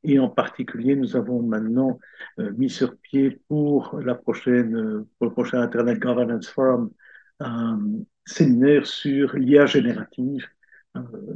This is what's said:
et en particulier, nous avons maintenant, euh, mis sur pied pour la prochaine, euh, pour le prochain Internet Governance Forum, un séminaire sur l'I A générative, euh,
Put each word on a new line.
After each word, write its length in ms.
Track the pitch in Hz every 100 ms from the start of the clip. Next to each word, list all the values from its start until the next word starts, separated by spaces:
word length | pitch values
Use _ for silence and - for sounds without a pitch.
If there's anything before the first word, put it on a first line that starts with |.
et 160 | 185 139
en 100 | 127
particulier, 680 | - 123 - 113 117 123 139
nous 200 | 120 123
avons 260 | 110 123
maintenant, 560 | 117 107 110 120 131 123 - - - -
euh, 140 | 104 110
mis 100 | 131
sur 260 | - 135
pied 460 | - _ 139 135 - _
pour 500 | 151 147 143 - -
la 100 | 123
prochaine, 640 | 120 - - 131 123 113 113
euh, 320 | 110 107 107 _
pour 120 | 117
le 40 |
prochain 300 | 123 120 123
Internet 360 | 117 117 120 110
Governance 500 | 123 123 117 117 -
Forum, 420 | - 131 123 113 _ - - _ _
un 400 | 123 117 117 110 104 110 - _ -
séminaire 600 | - 151 120 135 147 143
sur 480 | - 143 139 139
l'I 220 | 143 127 143
A 80 |
générative, 800 | 143 147 120 113 110 - 127 135 - _ _ _ _
euh, 60 | - 120 107 104